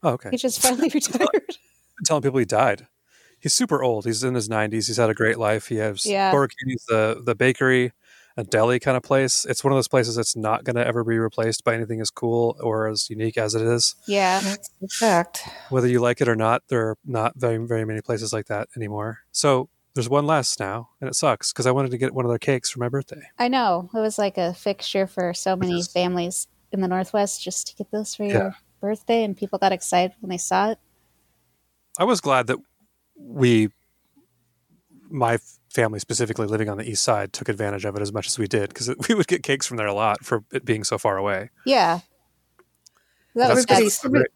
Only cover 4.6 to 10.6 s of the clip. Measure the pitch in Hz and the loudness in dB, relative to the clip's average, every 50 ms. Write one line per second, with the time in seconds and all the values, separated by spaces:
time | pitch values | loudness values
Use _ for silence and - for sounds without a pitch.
4.6 | 107 107 107 113 104 113 113 110 117 110 110 - 117 110 117 113 117 104 107 110 | 0 0 0 -2 -2 -2 0 2 2 2 2 2 2 2 2 2 0 0 0 0
5.6 | - - 120 107 107 110 104 98 - 214 202 196 196 190 185 143 143 123 - - | -2 -4 -4 -2 -2 -2 -2 -4 -4 -2 0 0 2 4 4 4 2 2 -2 -6
6.6 | - 131 127 113 - - 113 110 110 110 113 - 123 120 117 101 - 127 131 - | -6 -6 -6 -6 -2 0 2 2 2 2 0 -2 -2 -2 0 4 4 2 4 4
7.6 | 135 131 127 127 123 120 _ _ _ _ - - _ _ _ - 113 - - 110 | 2 4 4 4 2 0 _ _ _ _ -20 -20 _ _ _ -10 -6 0 2 2
8.6 | 110 120 123 127 - - 131 127 - - 143 135 135 127 - - - - 127 - | 4 4 2 2 2 2 0 0 2 2 2 2 2 2 0 -2 -2 -2 -6 -2
9.6 | - 139 139 135 123 - - 135 120 113 113 117 113 - - 117 110 107 110 - | 0 2 2 2 2 2 2 2 2 2 -2 -2 -2 -2 -4 -2 -2 -2 -2 -2